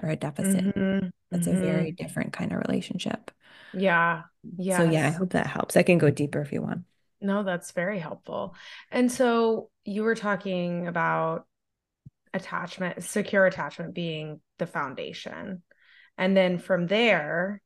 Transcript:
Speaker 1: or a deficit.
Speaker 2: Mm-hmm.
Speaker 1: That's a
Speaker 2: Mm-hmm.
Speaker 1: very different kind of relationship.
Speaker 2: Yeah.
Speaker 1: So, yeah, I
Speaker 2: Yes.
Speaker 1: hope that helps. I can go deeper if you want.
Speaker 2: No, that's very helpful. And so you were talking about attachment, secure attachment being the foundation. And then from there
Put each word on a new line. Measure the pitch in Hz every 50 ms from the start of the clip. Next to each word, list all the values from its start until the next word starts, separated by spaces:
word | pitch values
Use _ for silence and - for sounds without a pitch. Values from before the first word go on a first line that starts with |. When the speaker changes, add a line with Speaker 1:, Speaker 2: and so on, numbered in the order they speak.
Speaker 1:
or | - 156
a | 156
deficit. | 156 - 151 143 - - 190 196 185 185
Speaker 2:
Mm-hmm. | 196 - 196 190 190 196 196 190 180 - _ _ -
Speaker 1:
That's | 180 175 170
a | 175
Speaker 2:
Mm-hmm. | 180 185 185
Speaker 1:
very | 180 185 - 170 160
different | 175 - 170 - - - - - -
kind | - - -
of | - -
relationship. | - - - - - - - 180 - - - - - - - _ _ - - - - -
Speaker 2:
Yeah. | - 185 196 190 170 170 170 170 165 160 165 - _ _ - - 175 175 180 190
Speaker 1:
So, | 185 175 170
yeah, | 165 160 156 -
I | 147
Speaker 2:
Yes. | 165
Speaker 1:
hope | 170 190 180
that | - - -
helps. | - - - - - - 175
I |
can | 175 - 175
go | 165 156 143
deeper | 143 - 147 143 - 147
if | 147 139
you | - -
want. | - - - - 175 _ _ _ _ _ _ -
Speaker 2:
No, | 196 196 196 208
that's | 208 190 175 170 - -
very | - 180 170 196 208 185
helpful. | 156 151 - - - - - - - 185 - - - - - - - -
And | - 254 247 247
so | 247 - 254 240 233 233 233 226 220 214 - - _ _ -
you | 214 196 214
were | 214 226 226
talking | 220 202 208 202 180 - 196 185 180 175 175 175 175 175 175
about | 170 170 165 165 165 165 160 160 165 - - _ _ _ _ _ _ _ _ _ _ _ - - _ _ _ _ -
attachment, | 185 185 - 175 175 175 175 - - 185 175 - - 175
secure | - - 208 196 - - 196 190
attachment | 180 - - 151 147 - - 170 160 175
being | 175 170 165 160 156 156 156 151 151 _ _ _ -
the | 175
foundation. | 165 - 165 143 135 135 - - - 170 - - - - - - 202 190 175 - _ _ _ _ _ _ - - _ _
And | - 185 190 196
then | 190 185 180 180 175
from | - - 190 180 175
there | 170 196 220 240 226 190 165 147 151 156 170 180 196 208 196 _